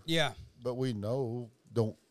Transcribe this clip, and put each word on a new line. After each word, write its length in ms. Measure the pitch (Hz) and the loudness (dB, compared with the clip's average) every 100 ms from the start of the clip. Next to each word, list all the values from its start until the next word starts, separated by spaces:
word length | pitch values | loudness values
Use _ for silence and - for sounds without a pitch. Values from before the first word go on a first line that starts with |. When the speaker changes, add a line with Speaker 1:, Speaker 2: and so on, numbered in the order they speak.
| 160 | 0
Speaker 1:
Yeah. 280 | 165 143 - - - | 2 2 -2 -14 -8
Speaker 2:
But 140 | 123 123 | -4 -2
we 180 | 131 | 0
know 560 | 107 101 131 123 120 117 - - | 0 0 0 0 -4 -8 -14 -4
don't 220 | 113 110 - _ | 2 2 0 _